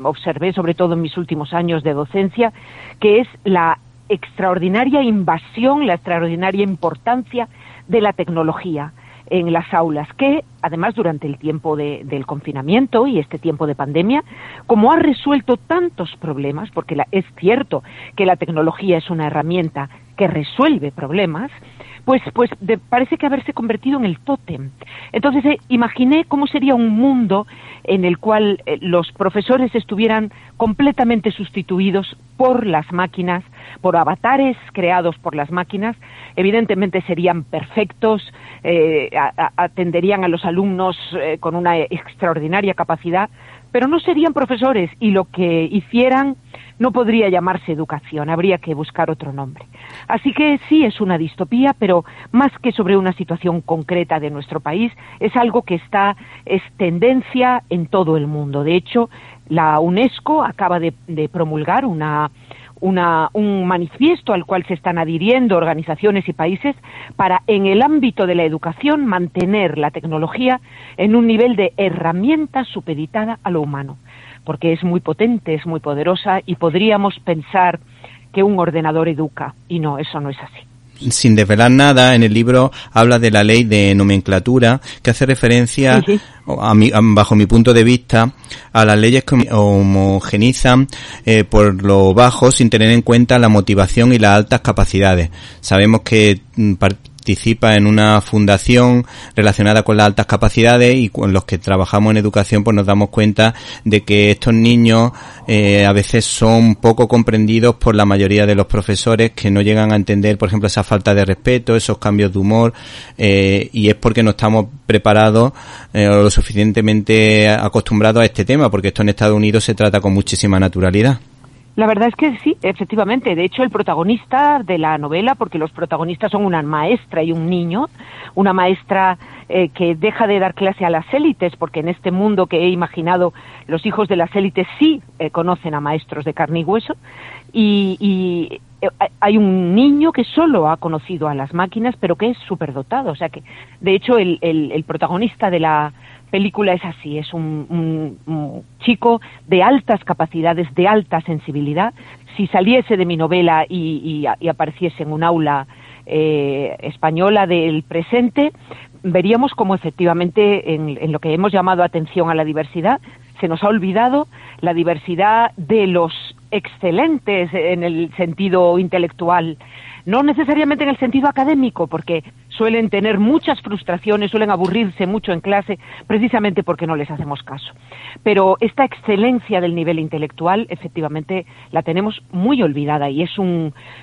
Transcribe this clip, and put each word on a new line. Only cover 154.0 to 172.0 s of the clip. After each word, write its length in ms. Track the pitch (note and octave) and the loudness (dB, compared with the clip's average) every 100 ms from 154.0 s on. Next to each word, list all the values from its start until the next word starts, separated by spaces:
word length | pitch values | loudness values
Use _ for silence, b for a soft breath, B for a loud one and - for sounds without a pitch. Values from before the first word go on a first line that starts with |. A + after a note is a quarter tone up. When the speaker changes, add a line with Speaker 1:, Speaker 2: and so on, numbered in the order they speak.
| D#3+ D3+ C#3 | -8 -6 -4
Speaker 1:
y, 180 | - | -4
y 40 | E3 | -4
apareciese 560 | C#3 D#3 - F3 - | -4 -6 -6 -8 -6
en 80 | D3+ | -8
un 120 | D#3 | -4
aula, 440 | E3+ E3+ D3+ C#3+ C3+ B B B B | -2 0 0 -2 -6 B B B B
eh, 680 | D#3 D#3 D3+ C#3 C3+ B2+ - | -2 0 -2 -2 -4 -6 -8
española 640 | D3 - D#3+ D#3+ G3 G#3+ F#3 | -14 -4 -4 0 2 2 2
del 380 | F3 D#3+ D#3 | 0 0 -2
presente, 680 | - E3 E3 A#3 B3 - D4 - B B B - | -4 -8 -4 -2 0 0 -2 -4 B B B -12
veríamos 480 | F#3+ F3+ F#3 A3+ C4+ | -2 0 2 0 0
cómo 220 | - G3 F#3+ | -2 -2 -2
efectivamente 960 | D#3+ - F3 E3+ F3+ G#3+ G#3 G3+ - | -6 -2 0 0 -2 0 0 0 -2
en, 240 | D#3 D3+ C#3 | -6 -6 -6
en 120 | D#3+ | -6
lo 80 | D3+ | -4
que 160 | E3 D#3+ | -4 -2
hemos 180 | G3+ | 0
llamado 300 | F#3+ F3+ F3+ | 0 0 0
atención 480 | F3 E3 D#3+ F3+ E3 | 0 -4 -6 -4 -2
a 20 | |
la 100 | D#3+ | -2
diversidad, 560 | D#3 D3+ D3+ E3+ F3+ C4+ B B B B | -2 -6 -8 -4 -2 -4 B B B B
se 80 | E3+ | -6
nos 140 | E3 | -2
ha 40 | G3+ | -2
olvidado 600 | A3 F#3+ G3 B3 C#4+ D4+ B B B | -2 -2 -2 0 -2 -4 B B B
la 140 | F3 | -4
diversidad 800 | E3+ E3+ D#3+ - E3+ G3+ A3+ A#3 A3+ | -2 -2 -4 -6 -2 0 2 0 -4
de 300 | C#3+ A3 F#3+ | -2 0 2
los 280 | F3 E3 - - - - | 0 -2 -4 -18 -20 -8
excelentes 1040 | G3+ - - F#3 F3 E4 D4 - G3 F3 | -8 -8 -8 -2 0 0 -2 -2 -4 -2
en 300 | F#3 E3 F3 | -4 -2 -2
el 280 | F3 E3 E3 D#3 | -4 -4 -6 -6
sentido 640 | F3 D#3 G3 F3+ F3 F3+ | -6 -4 -2 2 2 2
intelectual, 800 | F#3 F#3 E3+ - E3+ F3 E3 D3 B B B B F3 | -2 -2 -4 -4 -2 -2 -2 -10 B B B B -4
no 160 | A#3 | 0
necesariamente 600 | D4 D4+ C#4 D4+ D4 D4 | 0 0 -2 0 0 -2
en 60 | C#4 | -4
el 80 | C4 | -4
sentido 320 | B3+ C4+ C#4 | -2 0 0
académico, 580 | C4+ C4 C#4+ B3 - E3 | 0 0 0 -2 -4 -6
porque 360 | D#3+ | -6